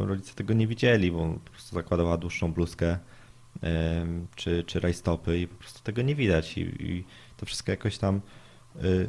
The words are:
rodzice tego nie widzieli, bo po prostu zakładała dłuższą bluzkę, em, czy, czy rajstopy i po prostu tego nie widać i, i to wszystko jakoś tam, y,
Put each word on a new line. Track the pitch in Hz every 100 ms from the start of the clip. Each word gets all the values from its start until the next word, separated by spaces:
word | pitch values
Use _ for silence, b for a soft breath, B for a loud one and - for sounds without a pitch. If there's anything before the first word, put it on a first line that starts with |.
| 98
rodzice | 95 -
tego | - 101
nie | 113 110
widzieli, | 113 123 117 90
bo | 85 80 82
po | -
prostu | - - 87
zakładała | 85 87 85 85
dłuższą | 87 - 87
bluzkę, | 80 82 - 85 87 b b b b b -
em, | 85 82 82 82 85 85 85 -
czy, | - 85
czy | 85 82
rajstopy | 87 85 - 82 - 87
i | 87
po |
prostu | - - -
tego | - 113
nie | 131
widać | 147 117 82 80 -
i, |
i | 85 82 78 90 90 B B -
to | 101
wszystko | - -
jakoś | 98 107 -
tam, | 98 98 B B B B B -
y, | 92 92